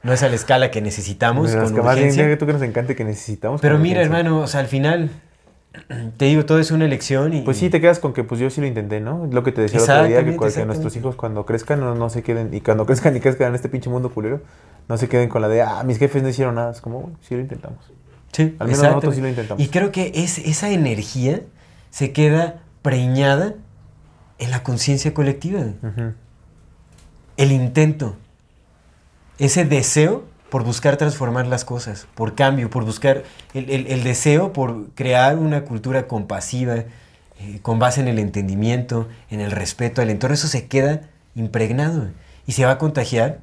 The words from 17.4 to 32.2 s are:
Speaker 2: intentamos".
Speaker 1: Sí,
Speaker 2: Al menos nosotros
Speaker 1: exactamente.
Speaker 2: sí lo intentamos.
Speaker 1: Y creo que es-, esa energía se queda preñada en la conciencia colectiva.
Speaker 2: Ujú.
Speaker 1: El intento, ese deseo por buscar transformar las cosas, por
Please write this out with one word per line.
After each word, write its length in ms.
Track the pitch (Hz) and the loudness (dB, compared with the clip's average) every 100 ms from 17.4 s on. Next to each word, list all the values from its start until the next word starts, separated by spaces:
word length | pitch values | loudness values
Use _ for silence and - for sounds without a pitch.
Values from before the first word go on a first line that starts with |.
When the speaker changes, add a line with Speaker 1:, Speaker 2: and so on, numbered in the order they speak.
Speaker 2:
intentamos". 400 | 135 - - 120 - - - - - | -6 -10 -14 -16 -18 -20 -20 -20 -12
Speaker 1:
Sí, 240 | - 160 160 | 0 0 0
Speaker 2:
Al 80 | 120 | 0
menos 120 | 139 | 4
nosotros 40 | 147 143 151 | 4 4 2
Speaker 1:
exactamente. 20 | 131 | 0
Speaker 2:
sí 40 | |
lo 60 | 131 | -2
intentamos. 340 | 120 110 101 | -4 -6 -2
Speaker 1:
Y 40 | 139 | 0
creo 200 | 180 190 | 0 -2
que 220 | 190 180 | -2 -4
es-, 240 | 156 170 - | -2 -4 -4
esa 320 | 156 156 208 | -4 -2 0
energía 680 | 196 143 107 107 131 127 180 - _ - - - | 0 0 -2 -4 -2 -2 -2 -6 _ -20 -20 -20
se 220 | - 135 | -6 -4
queda 480 | - 151 156 170 - - _ | 2 4 4 0 -4 -20 _
preñada 720 | 143 127 123 131 139 139 202 214 - - - - - _ _ _ | -2 0 0 2 4 4 0 -6 -18 -20 -20 -20 -20 _ _ _
en 120 | 120 | -4
la 120 | 123 | -4
conciencia 500 | - 117 - 139 156 | -2 -2 0 0 0
colectiva. 460 | 147 139 139 170 196 | 0 0 0 -4 -4
Speaker 2:
Ujú. 540 | 120 95 113 104 113 113 - _ - _ - _ _ - - - - - | -4 -6 -8 -6 -8 -10 -18 _ -20 _ -20 _ _ -20 -20 -20 -18 2
Speaker 1:
El 160 | 139 | 4
intento, 640 | 135 123 131 156 151 123 98 - _ _ _ _ _ _ _ _ _ _ - | 4 2 4 2 2 -6 -8 -18 _ _ _ _ _ _ _ _ _ _ -2
ese 260 | 139 175 | 0 2
deseo 600 | 160 139 120 151 156 233 - _ _ | 2 2 2 4 4 2 -6 _ _
por 140 | 135 | -4
buscar 320 | 117 120 190 180 | -2 0 0 2
transformar 500 | 151 147 123 120 123 | 0 0 -2 -2 -2
las 180 | 123 | -4
cosas, 420 | - 120 117 101 - | -4 -8 -8 -12 -14
por 200 | - | -6